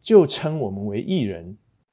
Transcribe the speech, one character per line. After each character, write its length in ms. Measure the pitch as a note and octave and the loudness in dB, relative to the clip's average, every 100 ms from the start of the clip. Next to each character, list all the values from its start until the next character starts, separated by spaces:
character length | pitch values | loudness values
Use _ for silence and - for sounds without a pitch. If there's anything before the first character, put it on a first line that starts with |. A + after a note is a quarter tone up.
就 240 | - G#3+ D3 | 4 6 6
称 320 | - D#3 D#3 | 0 -6 -4
我 100 | G#2 | -6
们 160 | G2 | -6
为 160 | G#2 G#2 | -6 -6
义 200 | - F#3 | -4 -2
人， 360 | G#2 E2+ E2+ G#2 _ _ _ | -2 -6 -12 -18 _ _ _